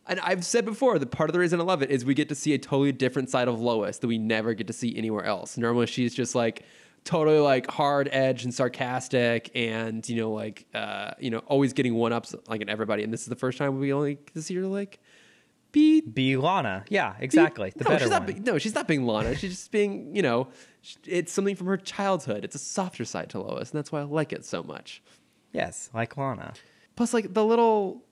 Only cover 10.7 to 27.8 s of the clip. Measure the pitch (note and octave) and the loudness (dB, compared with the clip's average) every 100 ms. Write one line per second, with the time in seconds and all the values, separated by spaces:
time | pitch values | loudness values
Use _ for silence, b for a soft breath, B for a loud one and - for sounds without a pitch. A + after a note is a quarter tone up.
10.7 | - G#2 G2+ G#2 - C3 A2+ - C#3 C3+ | -8 -6 -6 -8 -8 -4 -4 0 2 2
11.7 | - B2+ A2+ A#2 A#2 - - - A2+ G#2 | 2 0 2 2 0 -4 -12 -8 -6 -4
12.7 | G#2+ G#2+ G#2 G#2+ A2+ - A#2+ B2+ B2+ C#3+ | -4 -2 -2 -2 -6 -8 -4 -4 -2 -2
13.7 | C3+ C#3 C#3 D3 C#3+ - E3 D#3 F3+ F#3+ | -2 0 0 -2 -4 -10 -12 -6 -4 -4
14.7 | G3 G3 - b b b b b b _ | -4 -6 -12 b b b b b b _
15.7 | D4 D#4 D#4 D#4 A2 C3 C3 D#3 F#3+ A#2+ | 6 8 8 4 2 2 4 2 2 0
16.7 | F#2+ - G3+ A2+ G#2 B2+ D#3 D#3+ - G2 | -4 -2 0 0 -4 2 6 6 4 -6
17.7 | - - - - F#4 G3+ F#3+ A#3 D#3+ A3 | -2 2 4 4 2 0 -4 0 0 0
18.7 | G#3+ A#3 D3 A#2+ G#2+ A2+ D3 F#3+ F#3 - | -2 0 0 2 0 0 -2 -6 -8 -4
19.7 | G#3+ G#3 G3+ C3 G3+ D3 A#2 C3 B B | 0 0 -2 -6 0 2 2 0 B B
20.7 | B - - - F3+ E3+ - G3 F#3+ F#3 | B -20 -18 -4 -4 -2 -2 0 0 -2
21.7 | F#3+ F#3+ - G3 F3+ B2+ G#2 F#2+ C#3 - | -2 -4 -4 0 0 -2 -6 -6 -10 -6
22.7 | - F3+ - A2+ F2 - G2 G2+ - - | -4 -4 -4 -8 -8 -8 -8 -6 -8 -6
23.7 | D3+ D3 D3+ C#3+ D#3 D3 - - F2 D#2 | -6 -6 -6 -4 -2 -2 -6 -8 -8 -8
24.7 | D2 - - _ b b b _ D#2 - | -12 -14 -20 _ b b b _ -4 -4
25.7 | - - A2+ A#2 C#3 C3+ A#2 - - b | -6 -10 -6 -6 -4 -6 -6 -12 -16 b
26.7 | b b - A#3 A#3 G3+ G3 G#3+ A#3 A3+ | b b -4 0 0 0 2 4 4 4
27.7 | G#3+ | 4